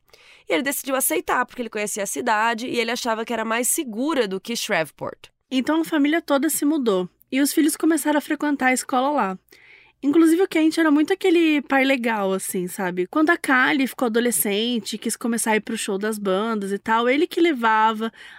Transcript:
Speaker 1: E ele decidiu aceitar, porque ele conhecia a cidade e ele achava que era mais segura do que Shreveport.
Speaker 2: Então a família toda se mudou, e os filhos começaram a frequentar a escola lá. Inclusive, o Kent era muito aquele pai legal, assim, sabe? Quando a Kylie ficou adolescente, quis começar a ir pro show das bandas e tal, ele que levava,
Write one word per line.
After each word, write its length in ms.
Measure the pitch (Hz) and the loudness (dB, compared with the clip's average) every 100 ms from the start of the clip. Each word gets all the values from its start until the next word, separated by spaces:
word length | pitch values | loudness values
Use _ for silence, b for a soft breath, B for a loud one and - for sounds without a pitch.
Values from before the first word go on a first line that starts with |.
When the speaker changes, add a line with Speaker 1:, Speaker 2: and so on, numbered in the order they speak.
| _ b b b b | _ b b b b
Speaker 1:
E 40 | |
ele 100 | 311 | -2
decidiu 320 | 269 277 262 | -2 -4 -4
aceitar, 500 | 262 - 320 - 269 240 | -2 0 -2 -2 -2 -2
porque 160 | - | -6
ele 60 | 233 | -8
conhecia 360 | 214 208 - | -6 -6 -4
a 20 | 196 | -6
cidade 600 | 285 247 214 226 226 254 | -4 0 2 0 -2 -4
e 100 | 240 | -2
ele 140 | 226 | -2
achava 320 | 240 247 220 | -2 -2 -4
que 80 | 226 | -4
era 120 | 226 | -4
mais 220 | 220 226 247 | -2 -2 0
segura 600 | - 269 208 285 294 214 | -2 -4 -4 -2 0 0
do 120 | 190 | -2
que 140 | - | -6
Shreveport. 760 | 233 - 180 160 - 127 - - _ - | -6 -2 -2 -2 -6 -12 -12 -20 _ -4
Speaker 2:
Então 300 | 262 247 311 | -2 0 0
a 40 | |
família 380 | 320 320 285 330 | 2 2 2 0
toda 260 | - 277 302 | 0 0 0
se 160 | - | 0
mudou, 440 | 294 311 233 185 180 _ - | 0 0 2 0 -2 _ -4
e 80 | 262 | 0
os 120 | 285 | 2
filhos 240 | - 302 - | 2 0 2
começaram 420 | 311 320 294 302 | 0 2 0 0
a 20 | |
frequentar 460 | - 302 294 285 254 | -2 -2 -2 0 0
a 60 | |
escola 380 | 254 - 254 269 | 0 -2 -2 0
lá. 280 | 294 196 190 _ b b b b b | 0 -2 -6 _ b b b b b
Inclusive, 400 | 269 311 320 330 | 2 4 6 4
o 40 | 381 | 2
Kent 300 | 330 311 320 | 2 2 4
era 120 | 320 | 4
muito 240 | 294 302 | 4 2
aquele 480 | 381 381 339 330 294 | 2 2 4 4 2
pai 200 | - 269 | 2 2
legal, 480 | 262 269 233 214 196 | 2 2 0 -2 0
assim, 360 | 190 - 196 180 | -2 -4 -4 -4
sabe? 380 | - 185 180 180 | -4 -4 -2 -2
Quando 240 | 302 311 | 2 2
a 60 | 339 | 2
Kylie 500 | - 254 277 302 254 | 2 2 2 2 -2
ficou 180 | - 240 | -2 0
adolescente, 920 | 226 240 226 214 202 233 240 - 214 | 0 0 0 -2 -2 -2 -4 -6 -6
quis 180 | 240 - | -6 -4
começar 360 | 233 233 233 | -4 -2 0
a 40 | 214 | 0
ir 60 | |
pro 140 | - 226 | -2 -6
show 200 | - 196 | -4 -4
das 220 | 214 214 | -4 -4
bandas 520 | 196 185 220 220 196 | -2 0 0 -4 -4
e 80 | 202 | -6
tal, 300 | - 226 240 | 0 0 2
ele 180 | 277 339 | 2 0
que 140 | - | 2
levava, 720 | 339 262 226 220 220 220 226 B B | 0 2 2 4 2 0 -6 B B